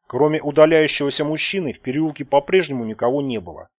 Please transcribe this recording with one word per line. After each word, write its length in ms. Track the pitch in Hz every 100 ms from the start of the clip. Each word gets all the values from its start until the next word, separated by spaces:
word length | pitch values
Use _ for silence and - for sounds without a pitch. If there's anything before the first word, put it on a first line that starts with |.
| -
Кроме 340 | 127 151 156
удаляющегося 840 | 147 147 156 160 151 - 139 147 151
мужчины 480 | 156 - - 147
в 60 | -
переулке 460 | 131 139 160 143 135
по-прежнему 600 | 139 - 190 147 131 110
никого 380 | 107 120 143
не 160 | 135 110
было, 300 | 87 76 -